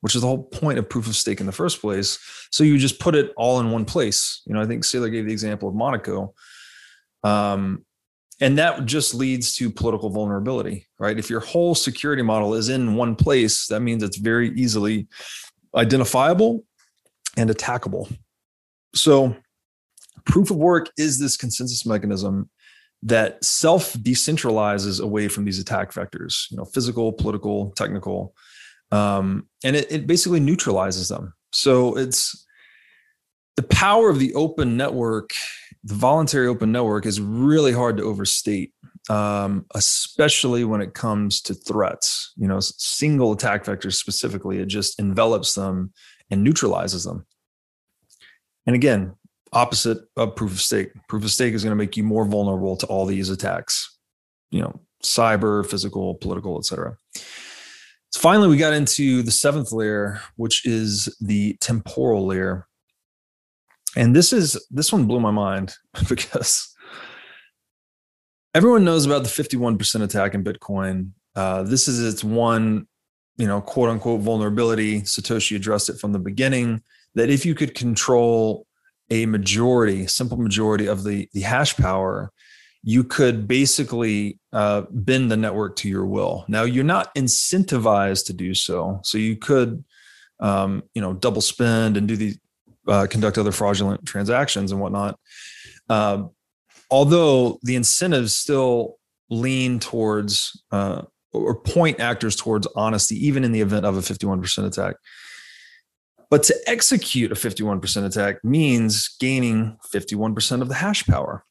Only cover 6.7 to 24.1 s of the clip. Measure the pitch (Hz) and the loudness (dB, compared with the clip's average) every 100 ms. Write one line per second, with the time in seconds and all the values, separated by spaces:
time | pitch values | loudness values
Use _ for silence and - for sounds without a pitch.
6.7 | - - _ _ _ 104 104 101 98 98 | -20 -20 _ _ _ 0 0 0 -2 -4
7.7 | 95 _ _ _ _ _ - 135 139 165 | -6 _ _ _ _ _ -2 2 4 2
8.7 | 139 127 147 131 117 131 127 117 - 123 | 0 -2 -2 -2 -2 -2 -2 -4 -4 -4
9.7 | 104 117 110 104 101 104 101 107 127 98 | -2 -2 -2 -4 -4 -2 -2 -2 -4 -4
10.7 | 98 - _ 101 107 107 117 110 170 175 | -8 -14 _ -4 -2 -4 -6 -2 0 2
11.7 | 160 - 117 147 143 117 110 104 110 110 | 2 0 -4 -2 0 2 2 2 0 0
12.7 | 131 123 107 120 110 - 135 110 - - | 0 0 0 0 2 4 4 4 0 -2
13.7 | 107 120 117 104 95 107 117 120 - 127 | -2 -2 -2 -4 -2 0 2 2 0 0
14.7 | 110 104 110 98 - - - - _ _ | 0 0 -2 -6 -14 -18 -18 -18 _ _
15.7 | - 117 131 120 127 139 180 220 233 - | 0 2 4 2 2 2 4 2 2 -8
16.7 | _ _ _ _ _ - - 113 110 - | _ _ _ _ _ -8 0 0 0 -2
17.7 | 123 - 95 92 - _ _ _ _ _ | -4 -4 -8 -8 -12 _ _ _ _ _
18.7 | _ _ - - 139 135 113 _ _ _ | _ _ 0 6 6 6 -2 _ _ _
19.7 | _ _ _ - - - 175 196 175 165 | _ _ _ -20 -18 2 2 4 2 4
20.7 | 175 165 - 151 127 143 - 127 - 127 | 2 0 -4 -2 0 -2 -2 -4 -6 -6
21.7 | 120 113 107 104 98 101 98 98 _ _ | -4 -2 -2 -2 -4 -2 -4 -4 _ _
22.7 | _ _ _ 110 113 107 - - - 160 | _ _ _ 0 2 2 -2 -4 0 4
23.7 | 175 - 123 107 | 4 2 -4 -2